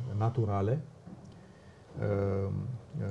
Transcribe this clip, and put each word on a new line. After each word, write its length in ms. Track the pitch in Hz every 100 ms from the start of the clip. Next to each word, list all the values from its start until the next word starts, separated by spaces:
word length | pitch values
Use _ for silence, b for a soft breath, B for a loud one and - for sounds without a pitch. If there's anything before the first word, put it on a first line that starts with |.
| 127 101
naturale, 640 | 113 123 107 101 98 147 - - - - - B B B B B B -
uh, 500 | 104 101 98 98 98 98 101 123 - - 101